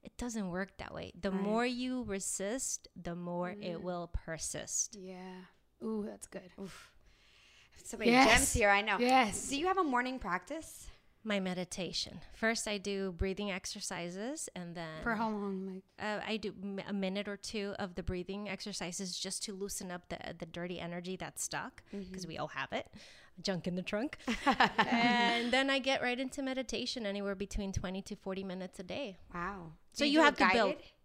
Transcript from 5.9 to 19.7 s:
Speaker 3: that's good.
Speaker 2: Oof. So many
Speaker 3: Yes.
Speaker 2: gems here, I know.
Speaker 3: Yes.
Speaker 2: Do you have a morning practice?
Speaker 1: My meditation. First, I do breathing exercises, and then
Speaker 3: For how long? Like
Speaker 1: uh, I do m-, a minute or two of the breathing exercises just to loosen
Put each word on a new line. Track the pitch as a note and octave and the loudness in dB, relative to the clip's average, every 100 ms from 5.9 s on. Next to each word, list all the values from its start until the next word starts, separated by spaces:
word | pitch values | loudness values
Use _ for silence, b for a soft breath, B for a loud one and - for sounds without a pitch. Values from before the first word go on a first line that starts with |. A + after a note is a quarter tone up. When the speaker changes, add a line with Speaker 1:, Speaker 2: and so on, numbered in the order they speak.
| A3 G#3 | -2 -4
Speaker 3:
that's | G3+ - | -8 -12
good. | F#3+ F#3 - | -12 -14 -12
Speaker 2:
Oof. | F#3+ - - - b b b b b b b - | -12 -12 -20 -20 b b b b b b b -20
So | - A#3 | -14 2
many | A3+ | 6
Speaker 3:
Yes. | A#3+ C4 | 8 10
Speaker 2:
gems | A#3+ C4+ | 10 8
here, | B3+ G#3 | 6 8
I | G3+ | 8
know. | G#3+ G#3 | 6 4
Speaker 3:
Yes. | A#3+ C4 A3+ F#3 - | 6 6 6 2 -2
Speaker 2:
Do | C#4 | 0
you | F4 | 2
have | G4 | 4
a | |
morning | E4 B3 B3 B3+ | 4 2 0 -2
practice? | G3+ F3 - D#4 D#4 - - b b _ | -2 -2 -2 -8 -8 -14 -16 b b _
Speaker 1:
My | A3 G3+ | -2 0
meditation. | F#3 F3+ F3+ - F3 E3 - - - | 0 -2 -4 -4 -4 -4 -6 -8 -16
First, | - A3 A3+ - | -2 0 0 -2
I | G#3 | -4
do | F#3+ G3 F#3+ | -2 -2 -2
breathing | E3+ F#3+ F#3+ G#3 | 0 -2 0 -2
exercises, | F#3 - G#3+ - F3 F3 F#3 A3+ D#4 - - | -4 -6 -6 -6 -4 -6 -6 -6 -6 -8 -8
and | F3 E3+ | -8 -8
then | E3 D#3 | -8 -6
Speaker 3:
For | G#3+ G#3+ | -2 0
how | A3+ | 0
long? | G#3+ G3+ F#3+ F#3+ | 0 -2 -2 -4
Like | F#3+ - - | -8 -12 -8
Speaker 1:
uh, | G#3 G#3 - | -4 -4 -2
I | A3 | -2
do | G#3+ - | -4 -6
m-, | G3 G3 - | -6 -6 -4
a | |
minute | G3+ F#3+ G3 G3+ | -2 0 -2 -4
or | G3+ | -6
two | - A3 G3+ - | -6 -4 -4 -4
of | G3 F3+ | -6 -4
the | |
breathing | F3+ F#3 F3 G3 G#3 | -4 -4 -4 -6 -6
exercises | G3 - G3 F3 - F#3+ F3+ | -6 -6 -6 -6 -4 -6 -4
just | F#3+ F#3+ - | -4 -4 -6
to | |
loosen | F#3+ G3+ | -6 -6